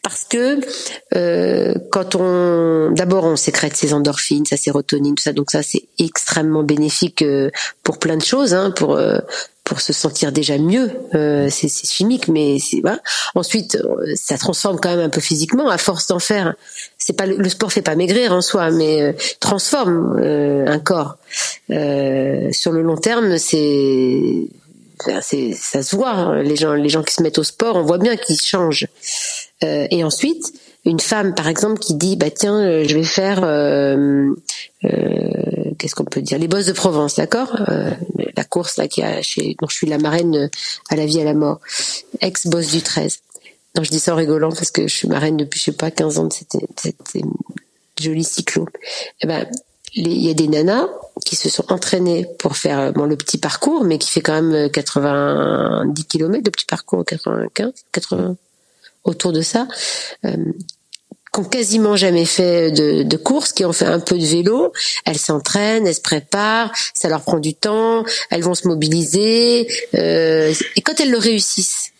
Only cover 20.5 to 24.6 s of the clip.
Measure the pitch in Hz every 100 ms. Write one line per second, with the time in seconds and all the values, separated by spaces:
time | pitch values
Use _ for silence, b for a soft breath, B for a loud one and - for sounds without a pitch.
20.5 | 139 139 151 151 180 147 - B B B
21.5 | B _ 156 147 139 139 135 135 139 139
22.5 | 143 - 165 165 160 214 233 220 170 -
23.5 | 160 147 143 139 131 127 135 - 85 78
24.5 | -